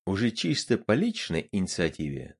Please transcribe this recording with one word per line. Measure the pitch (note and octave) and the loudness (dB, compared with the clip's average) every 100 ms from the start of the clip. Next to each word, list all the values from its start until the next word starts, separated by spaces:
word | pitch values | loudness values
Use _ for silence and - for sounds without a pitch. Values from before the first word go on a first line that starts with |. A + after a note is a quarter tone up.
| - | -2
уже | F#2+ A#2 | 2 0
чисто | A2 E3+ C#3+ - A#2 | 0 0 0 2 0
по | - | 4
личной | A#2 A3+ - - E2 - | 2 2 -2 -2 -2 -2
инициативе | G2+ F#2 - E2 - D2+ C2+ - | -2 -2 0 0 0 -4 -6 -10